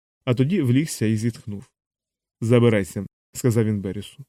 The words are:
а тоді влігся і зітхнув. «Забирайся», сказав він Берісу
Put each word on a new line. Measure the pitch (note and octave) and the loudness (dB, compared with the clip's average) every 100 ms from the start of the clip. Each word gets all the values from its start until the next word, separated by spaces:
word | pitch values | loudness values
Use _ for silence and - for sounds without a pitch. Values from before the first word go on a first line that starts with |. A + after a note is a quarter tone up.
| _ _ | _ _
а | - | -2
тоді | B2 C3 G3 | 0 2 0
влігся | C3 B2+ D#3 - A2 | 2 0 0 -2 -2
і | A2 | 0
зітхнув. | A#2 - - G2+ - _ _ _ _ _ _ _ | -2 -6 -14 -14 -16 _ _ _ _ _ _ _
«Забирайся», | A2+ A#2+ A#2+ A2 F#2+ G#2+ F#2+ _ _ | 2 4 6 2 -2 -8 -12 _ _
сказав | - B2+ A2+ | -2 0 2
він | A2 G#2 | 0 -2
Берісу | F#2+ F#2 - - | -4 -10 -14 -20